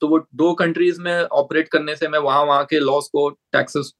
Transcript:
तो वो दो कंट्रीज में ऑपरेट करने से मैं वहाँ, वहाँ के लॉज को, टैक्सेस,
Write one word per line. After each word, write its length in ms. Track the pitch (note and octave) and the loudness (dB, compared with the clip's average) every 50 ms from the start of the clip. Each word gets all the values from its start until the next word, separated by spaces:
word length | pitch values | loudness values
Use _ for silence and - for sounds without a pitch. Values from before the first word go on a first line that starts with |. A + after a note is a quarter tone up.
तो 80 | D#3 D3+ | -2 0
वो 200 | D#3+ D#3+ D#3 _ - | 0 0 0 _ -2
दो 200 | B2+ D#3+ F3 E3+ | 0 0 0 2
कंट्रीज 440 | F#3 F3 E3+ E3 E3 F3 F3+ E3+ F3 | 0 0 0 0 0 0 0 0 -2
में 240 | F3 F3 F3 E3+ | -4 -4 -2 -2
ऑपरेट 460 | E3+ - - C#3+ C#3 - D#3+ D#3 D#3 - | -2 0 0 -2 0 0 -2 -2 0 0
करने 280 | - D3+ D3+ D3+ D3+ | -2 -2 -2 -4 -6
से 120 | D3+ D#3+ D3+ | -6 -4 -2
मैं 100 | D3+ D3+ | -2 0
वहाँ, 260 | C#3+ C#3 C3 C#3+ D3 | 0 2 2 2 2
वहाँ 200 | C#3+ C#3+ C#3 C#3+ | 2 2 2 0
के 140 | - D#3 D3+ | 0 0 0
लॉज 260 | C#3 C3+ C#3 D3 C#3+ | 2 2 0 0 -2
को, 240 | - - C#3+ C#3+ C#3+ | -2 -2 0 0 -2
टैक्सेस, 600 | C#3+ - _ _ - C3 - - - D3 C#3 - - | -2 -8 _ _ -2 -2 -2 -2 -4 -6 -6 -8 -12